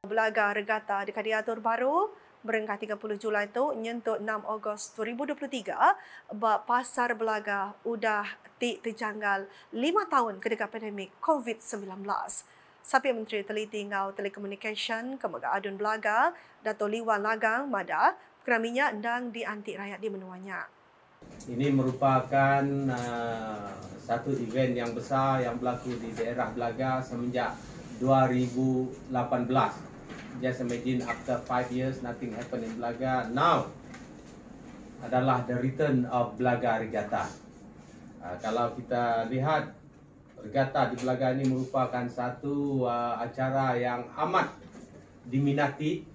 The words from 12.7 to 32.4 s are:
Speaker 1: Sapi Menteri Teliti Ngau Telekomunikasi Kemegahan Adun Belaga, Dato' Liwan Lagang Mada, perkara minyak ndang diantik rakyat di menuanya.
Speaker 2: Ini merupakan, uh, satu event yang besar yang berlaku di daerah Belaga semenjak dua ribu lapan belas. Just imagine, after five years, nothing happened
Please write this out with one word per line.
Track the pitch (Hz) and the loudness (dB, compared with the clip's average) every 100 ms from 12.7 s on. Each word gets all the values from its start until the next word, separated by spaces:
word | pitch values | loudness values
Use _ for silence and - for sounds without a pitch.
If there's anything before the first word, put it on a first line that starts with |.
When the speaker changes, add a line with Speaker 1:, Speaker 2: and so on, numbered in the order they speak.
| _ | _
Speaker 1:
Sapi | - 269 269 | 2 2 4
Menteri | 233 220 214 | 0 -2 -4
Teliti | 202 214 214 214 | -2 -4 -4 -6
Ngau | 202 202 196 196 | -2 -2 -2 -2
Telekomunikasi | 202 202 202 196 220 214 - 226 247 269 | -6 -4 -8 -6 -6 -4 -4 -4 -4 -6
Kemegahan | 208 - 123 175 | -6 -4 -2 -2
Adun | 196 196 | -2 -2
Belaga, | 208 220 214 214 302 339 - - | -2 0 2 4 4 2 -20 -6
Dato' | 220 214 208 | -4 0 0
Liwan | 220 226 208 | 0 2 2
Lagang | 208 220 220 233 285 | 2 2 2 2 0
Mada, | 208 180 160 262 370 - _ | -2 -2 4 4 4 -16 _
perkara | - 233 | 0 2
minyak | 226 240 285 214 | 2 2 0 0
ndang | 233 240 247 | -4 -4 -4
diantik | 226 208 208 208 185 | -6 -6 -6 -8 -8
rakyat | 202 190 | -8 -6
di | 214 | -6
menuanya. | 196 185 185 190 180 - _ _ _ _ _ - - - | -8 -10 -12 -10 -8 -10 _ _ _ _ _ -20 -16 -8
Speaker 2:
Ini | 123 143 | 0 2
merupakan, | 135 127 123 135 131 - 139 135 139 139 139 135 | 4 2 4 4 4 4 4 6 4 2 0 0
uh, | 123 120 120 117 113 110 104 101 101 101 - | -2 -4 -4 -4 -4 -6 -6 -8 -10 -12 -12
satu | - 120 143 | -4 -2 0
event | 120 113 123 127 | -2 0 2 2
yang | 120 117 117 | 2 -2 -4
besar | - 135 135 127 | 0 2 4 2
yang | 120 120 | 2 0
berlaku | 123 120 127 117 | -2 -2 -4 -6
di | 113 110 | -6 -2
daerah | 117 120 113 | -2 0 -2
Belaga | 117 120 117 131 131 | -2 -4 0 0 0
semenjak | 131 120 123 120 107 - - - - 113 | -2 -4 -2 0 -2 -4 -12 -14 -12 -2
dua | 127 135 | 6 8
ribu | 131 123 123 123 131 127 127 - - | 8 4 2 2 2 2 0 -6 -2
lapan | 123 120 127 | -2 2 0
belas. | 117 135 - - - - - - - 127 | 4 4 4 -2 -14 -16 -16 -14 -12 -4
Just | 127 123 | -4 -2
imagine, | 120 120 127 123 | -2 -2 0 0
after | 120 113 - 120 | 0 -6 -2 -4
five | - 127 123 | 0 0 0
years, | 123 131 127 | 0 -2 -2
nothing | 123 117 120 | -6 -6 -6
happened | 110 | -6